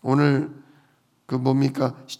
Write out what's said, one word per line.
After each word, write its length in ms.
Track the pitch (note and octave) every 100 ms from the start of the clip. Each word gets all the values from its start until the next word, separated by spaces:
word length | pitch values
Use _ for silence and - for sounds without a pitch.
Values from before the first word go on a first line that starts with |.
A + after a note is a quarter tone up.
오늘 500 | B2 C#3 D3 C#3 D3+ - - _ _ _ _ _
그 100 | -
뭡니까? 600 | B2+ C3 C3+ C#3 C3+ C3 - -